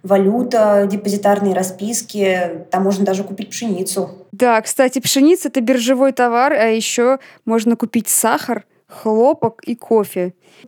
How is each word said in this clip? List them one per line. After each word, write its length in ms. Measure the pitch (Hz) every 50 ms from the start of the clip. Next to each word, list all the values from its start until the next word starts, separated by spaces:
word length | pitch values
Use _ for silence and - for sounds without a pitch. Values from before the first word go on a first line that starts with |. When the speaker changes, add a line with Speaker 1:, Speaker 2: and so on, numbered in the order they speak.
| -
Speaker 1:
валюта, 800 | 190 196 196 196 196 220 247 247 - 247 226 214 208 208 202 202 196
депозитарные 600 | 196 202 - 208 196 202 - 202 202 202 202 196 185
расписки, 1120 | 185 190 - - - 202 220 240 - - - - 208 196 190 185 180 180 170 165 - - -
там 140 | - 185 196
можно 220 | 196 202 185 196
даже 180 | 190 190 190 196
купить 280 | - 196 - 208 -
пшеницу. 580 | - - 233 226 190 175 190 190 - 202 180 - - - - _ -
Speaker 2:
Да, 260 | 196 247 247 233 220
кстати, 400 | 220 - - - 262 254 254 269
пшеница — 480 | - - - 277 269 311 370 349 - 277
это 120 | - 269
биржевой 500 | 233 220 269 247 220 247 269 247 269 269
товар, 400 | 262 - 247 240 233 240 254 294
а 140 | 311 208 220
еще 540 | 226 220 226 214 - - - 240 247 269 262 - - - _ _
можно 320 | 226 226 233 214 240 233
купить 320 | 233 240 220 - 240 190 -
сахар – 560 | - - - 220 240 302 - - 233 214 - _ _ _ _ _
хлопок 760 | - - - 220 220 220 233 277 320 311 - 226 226 - -
и 100 | - 240
кофе. 580 | 233 - - 226 220 202 - - 185 180 185 - _ _ _ _ - -